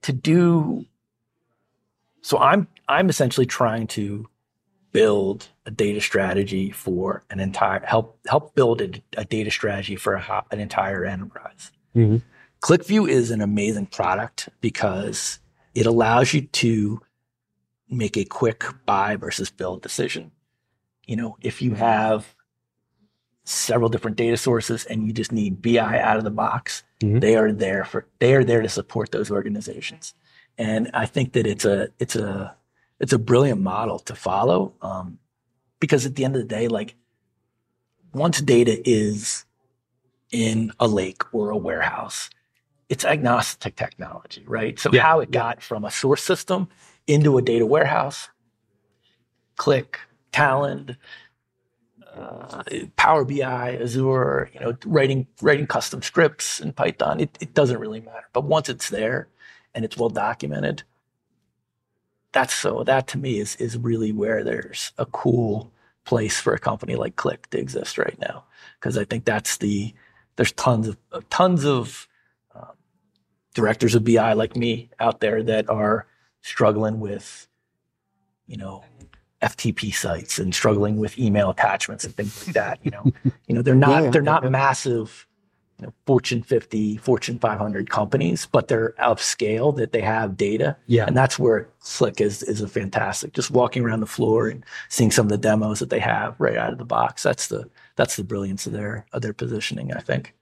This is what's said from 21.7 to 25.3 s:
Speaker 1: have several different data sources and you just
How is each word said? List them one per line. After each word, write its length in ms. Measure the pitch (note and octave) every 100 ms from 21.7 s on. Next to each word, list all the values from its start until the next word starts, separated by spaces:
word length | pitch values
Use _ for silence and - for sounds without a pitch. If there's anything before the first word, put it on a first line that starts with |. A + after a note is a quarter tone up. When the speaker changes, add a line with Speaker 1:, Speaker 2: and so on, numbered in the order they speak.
| G#2+
Speaker 1:
have 580 | A#2 A2 A2 A2 - _ _ _ _ _ _ _ _ _ _ _
several 460 | - - - A#2 A2+
different 260 | A#2 A2 G#2+
data 220 | A#2 A#2
sources 480 | - A#2 - A2+ -
and 200 | A2 A2
you 60 |
just 200 | A2+ G#2+